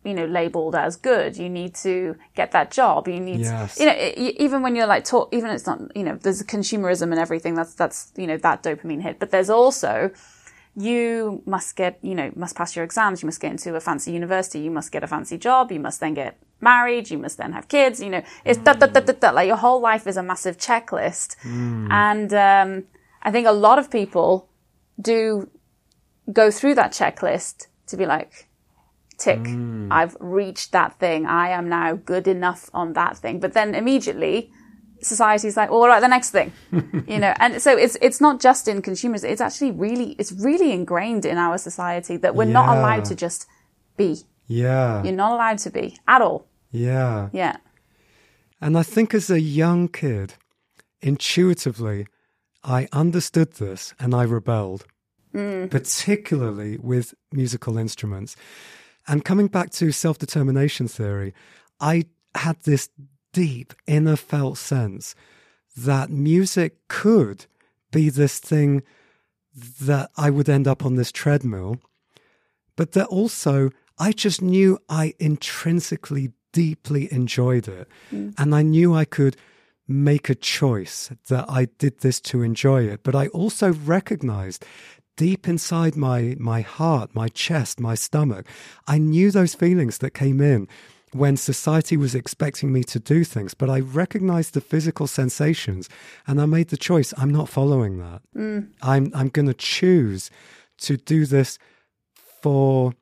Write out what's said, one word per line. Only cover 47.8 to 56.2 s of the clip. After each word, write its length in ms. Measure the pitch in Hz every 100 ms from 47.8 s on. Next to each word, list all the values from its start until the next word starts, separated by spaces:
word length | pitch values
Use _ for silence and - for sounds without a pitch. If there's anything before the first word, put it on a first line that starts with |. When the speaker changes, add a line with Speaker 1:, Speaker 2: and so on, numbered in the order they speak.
| _ _ _ _ _ _ _ _
Speaker 2:
And 160 | 151 165
I 60 |
think 320 | 160 220 220
as 160 | 214 -
a 100 | 170
young 480 | 156 143 165 175 175
kid, 460 | - 147 107 98 - _ _ _ _ _ _
intuitively, 1040 | 143 139 - - 180 170 139 110 113 101 104 _ _ _ _ _
I 240 | - 127 135
understood 640 | 143 170 170 - 165 160
this 400 | - 101 95 - _
and 140 | 127
I 100 | 123
rebelled, 600 | 120 117 101 113 98 98 - _ _ _ _
Speaker 1:
Mm. 360 | 202 311 370 -
Speaker 2:
particularly 1080 | 131 - - - 208